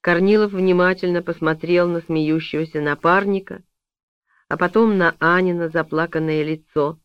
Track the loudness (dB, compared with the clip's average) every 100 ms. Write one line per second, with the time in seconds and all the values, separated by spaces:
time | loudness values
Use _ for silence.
0 | 0 2 4 2 2 0 2 4 2 0
1 | -2 -2 -4 -4 -2 -2 0 0 2 -2
2 | -4 -2 0 -2 -2 -6 -6 -4 -4 -2
3 | 2 2 2 -4 -6 -18 _ _ _ _
4 | _ _ _ _ _ -4 0 2 2 4
5 | 2 2 0 2 0 -2 -2 -2 -2 -4
6 | -2 -4 -2 -2 -2 -6 _ -2 -2 -4